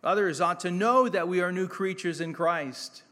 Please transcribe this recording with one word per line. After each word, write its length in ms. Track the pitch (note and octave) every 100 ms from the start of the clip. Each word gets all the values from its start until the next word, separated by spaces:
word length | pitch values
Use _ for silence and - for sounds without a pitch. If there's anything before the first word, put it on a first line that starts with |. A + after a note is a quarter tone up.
Others 380 | - G3 G3 C#3+
ought 220 | E3+ F3
to 100 | F3+
know 380 | F3 G#3+ B3+ B3
that 180 | F#3+ E3+
we 140 | F3+
are 100 | F3+
new 160 | F3+ F#3
creatures 540 | - G3 F#3 F3 D3+
in 100 | E3
Christ. 720 | D3+ E3 E3+ C#3+ B2 - - _